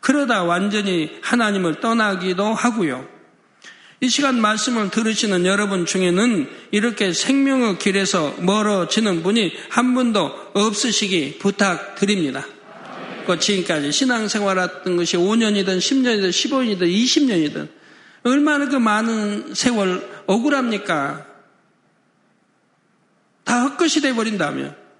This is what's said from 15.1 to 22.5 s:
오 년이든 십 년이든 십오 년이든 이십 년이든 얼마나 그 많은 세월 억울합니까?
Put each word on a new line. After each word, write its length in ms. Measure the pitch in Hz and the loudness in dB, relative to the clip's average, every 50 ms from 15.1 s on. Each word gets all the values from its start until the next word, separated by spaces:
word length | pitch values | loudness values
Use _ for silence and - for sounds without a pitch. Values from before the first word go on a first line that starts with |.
| - | 0
오 200 | 175 175 196 214 | 0 2 2 2
년이든 440 | 233 226 214 208 202 190 190 190 185 | 2 2 2 2 0 0 0 0 0
십 200 | 175 - 277 269 | 0 2 2 2
년이든 320 | 254 247 226 208 196 185 | 2 2 2 2 0 0
십오 300 | 175 - - - 285 269 | 0 -2 -2 0 0 0
년이든 240 | 254 226 208 180 180 | 0 0 0 0 0
이십 380 | 170 180 202 233 254 - 320 294 254 | 0 2 2 2 2 2 2 2 2
년이든 420 | 214 170 156 147 151 156 151 156 - - - - - - - - - - _ | 2 2 0 0 -2 -6 -10 -10 -14 -20 -20 -20 -20 -20 -20 -20 -20 -4 _
얼마나 440 | 240 254 285 294 302 302 285 285 254 | 0 2 4 4 2 2 2 0 0
그 80 | 277 | 0
많은 760 | 269 233 220 208 214 226 226 226 220 208 208 208 - - - 208 | 0 2 2 2 2 0 0 -2 -2 -2 -2 -4 -6 -8 -8 -6
세월 680 | - - 254 240 214 196 185 180 - - - - - - - | 0 0 0 2 2 0 0 0 -2 -6 -10 -16 -12 -2 0
억울합니까? 1000 | 190 233 233 294 285 277 254 240 220 196 - - 170 151 139 147 147 156 147 - - - _ _ _ _ _ _ _ _ _ _ _ _ _ _ _ _ _ _ _ _ _ _ | 0 2 2 2 0 0 0 -2 -2 -4 -2 -2 -2 -2 -2 -4 -6 -10 -14 -18 -20 -20 _ _ _ _ _ _ _ _ _ _ _ _ _ _ _ _ _ _ _ _ _ _